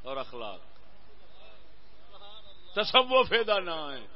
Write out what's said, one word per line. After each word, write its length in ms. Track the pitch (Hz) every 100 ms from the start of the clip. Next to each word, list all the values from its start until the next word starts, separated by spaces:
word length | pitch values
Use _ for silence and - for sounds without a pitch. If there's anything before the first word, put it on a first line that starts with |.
اور 140 | 123 135
اخلاق۔ 420 | 117 120 110 90 - - - - - - - - - - - - - - - - 202 214 - - - 185
تصوف 580 | 208 247 254 262 247 226 214
دا 120 | 202
نام 320 | 180 160 147
ہے 140 | 131 110